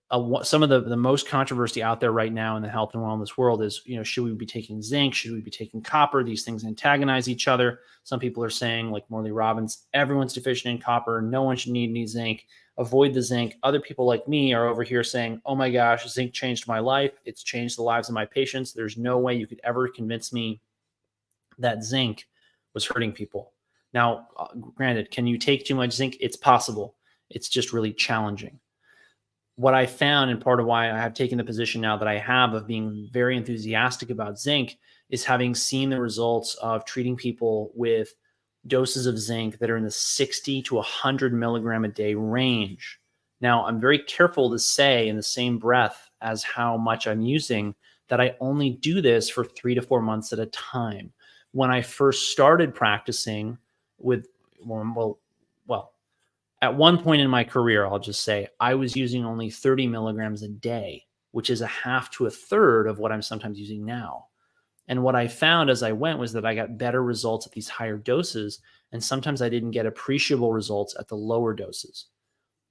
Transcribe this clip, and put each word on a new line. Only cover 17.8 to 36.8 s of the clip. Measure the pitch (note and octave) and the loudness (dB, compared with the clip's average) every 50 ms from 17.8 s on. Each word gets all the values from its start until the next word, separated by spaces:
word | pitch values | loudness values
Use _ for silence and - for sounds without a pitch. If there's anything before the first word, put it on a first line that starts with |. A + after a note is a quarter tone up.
| A2+ | 0
lives | A#2 A#2 A#2 A2 A#2+ | 0 0 0 0 -2
of | A#2 | -4
my | G#2+ G#2 | -4 -4
patients. | - - C#3 C3+ C3 - C3 C3 - | -2 -2 -2 -2 -2 -2 -6 -6 -6
There's | - A2+ A2+ G#2 G#2+ | -8 -8 -8 -8 -6
no | A#2 A#2 B2 B2 | -4 -2 0 2
way | B2 B2+ B2+ B2 | 2 2 2 0
you | A#2+ G#2+ | -2 -4
could | - A#2 - - | -6 -10 -8 -4
ever | A#2+ A#2+ B2 B2+ | -2 -2 -2 -2
convince | B2 - - A2+ A2 A#2 A2+ - - B2 | -4 -4 -8 -8 -6 -6 -8 -8 -8 -6
me | A#2+ A#2 A2 A2 A2 _ _ _ _ _ _ _ _ _ _ _ _ _ _ _ _ _ _ _ - | -6 -6 -6 -8 -10 _ _ _ _ _ _ _ _ _ _ _ _ _ _ _ _ _ _ _ -2
that | B2 A#2+ A2+ G#2+ A2 | -2 -2 -2 -2 -4
zinc | G#2+ C3 C3+ C3 A2+ G#2 - - _ _ _ _ _ _ _ _ _ - | -2 0 0 0 0 -2 -6 -12 _ _ _ _ _ _ _ _ _ -8
was | A2 - | -6 -4
hurting | - - A#2+ A#2 G#2+ G2+ | -4 -2 -2 -4 -4 -6
people." | - G#2 - - G2 - - _ _ _ _ _ _ _ _ - | -8 -12 -10 -10 -12 -12 -14 _ _ _ _ _ _ _ _ 0
Now, | B2 A#2+ A#2 A2+ - - - - | 2 2 2 2 0 -6 -14 -12
uh, | - - - - A#2+ A#2+ B2 - | -12 -12 -10 -12 -14 -16 -12 -6
granted, | - C3 B2+ A#2+ A2 G2+ - | -2 0 0 0 0 -2 -4
can | - - A#2+ | -4 -2 0
you | A#2+ A#2+ | 0 0
take | A2+ - C#3+ C#3 C3+ - | 0 2 2 2 2 0
too | - C3+ | -2 -2
much | C3 B2+ B2 A#2 | 0 0 -2 -2
zinc? | - C3+ B2+ B2+ - | -2 -2 -4 -4 -4
It's | B2+ A#2 - | -6 -6 -6
possible. | - - C#3 B2 A2+ - - A2 G#2 G2 - _ _ _ _ _ _ _ - | 0 4 6 6 6 4 0 -4 -6 -6 -8 _ _ _ _ _ _ _ -14
It's | - - - | -12 -10 -6
just | - - B2+ B2 - A#2+ | -2 -2 -2 -2 -2 -2
really | A#2 A2 G#2+ G#2 | -2 -2 -2 -2
challenging. | - - - A#2+ A2+ G#2+ G#2 G#2 G2+ A2+ - - - _ _ _ _ _ _ _ _ _ _ _ _ _ _ _ _ _ _ _ | -2 -2 0 0 0 -2 -2 -4 -6 -10 -14 -18 -20 _ _ _ _ _ _ _ _ _ _ _ _ _ _ _ _ _ _ _
What | - B2 C3+ C3 | 2 4 6 6
I | C3 B2+ | 6 4
found, | B2 - - D3 C#3+ D3 C#3+ C3+ B2+ | 2 0 2 2 4 4 4 4 2
and | A#2 A2 | 0 0
part | - C3 B2 A#2+ | 2 4 4 4
of | A#2 | 4
why | A#2 A#2 A#2 A#2 A2+ | 4 2 2 2 0
I | A2 | 0
have | A2 A#2 A#2 A#2 | -2 -2 -2 -2
taken | - C3 B2 B2+ | -2 -2 0 0
the | A#2+ A2+ | -2 -4
position | B2 A2+ A2 A#2 A2+ - A#2 | -4 -4 -4 -2 -2 -2 -2
now | A2+ G#2+ G#2+ | 0 0 0
that | G2+ G#2+ | 0 0
I | G#2+ G#2 | 0 -2
have | G#2 G#2+ A#2+ B2 B2+ B2+ A#2 A2 | -2 0 2 4 4 4 4 2
of | A2 G#2+ | -2 -4
being | A2 A#2 A2 A2 A2 G#2+ G#2+ G#2+ A2+ | -4 -4 -4 -4 -6 -6 -8 -10 -4
very | B2 B2 B2 B2 B2+ | -2 0 0 2 0
enthusiastic | B2 A2+ B2 A#2 A2 G#2+ A2 A2 A2 A#2+ B2 B2 - B2 A#2+ | -2 -4 -4 -6 -6 -4 -2 0 2 2 0 0 -4 -8 -6
about | A#2+ G#2+ G#2+ G#2 G2+ - | -6 -6 -6 -8 -8 -4
zinc, | - C#3 D3 C#3+ B2 - - _ _ _ _ _ _ - | -2 0 2 0 0 -2 -8 _ _ _ _ _ _ -6
is | C3 A#2+ - | -6 -2 0
having | - B2+ B2 B2 B2 A#2+ | 2 2 2 2 0 0
seen | - - - C#3 C3+ C3+ C3+ | -2 -2 -2 0 0 0 0
the | C3 C3 | 0 -2
results | A#2+ A2+ G#2 A2 A#2 A#2 A#2 A2+ A2+ - - | -2 -4 -2 0 0 2 2 0 -2 -4 -8
of | - A2+ A2+ A2+ A2 | -6 -4 -4 -4 -4